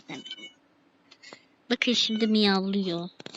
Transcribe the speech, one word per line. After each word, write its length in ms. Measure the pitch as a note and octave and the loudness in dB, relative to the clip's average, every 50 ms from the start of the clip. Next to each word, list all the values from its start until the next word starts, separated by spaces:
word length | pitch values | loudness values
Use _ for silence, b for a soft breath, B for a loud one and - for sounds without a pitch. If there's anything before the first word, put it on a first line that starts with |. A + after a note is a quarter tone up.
| - - | -10 -10
demeyin. 440 | - - - - - - - F5+ F5+ _ _ _ _ _ _ _ _ _ _ _ - B B B B B B B _ _ _ - | -14 -14 -14 -14 -16 -16 -16 -18 -20 _ _ _ _ _ _ _ _ _ _ _ -20 B B B B B B B _ _ _ -2
Bakın 220 | A#3+ - - B3 | 0 2 2 2
şimdi 340 | A#3 - - - A3 G#3+ A3+ | 2 2 0 0 0 0 2
miyavlıyor. 800 | G#3+ G#3+ G#3+ G#3 G3+ F#3+ F#3+ F#3+ G3 G3 G3+ F#3+ F#3 E3+ E3+ F3 F3+ - - - - - | 2 4 4 4 4 4 2 0 0 -2 -2 -2 -2 -4 -4 -6 -8 -12 -16 -18 -16 -14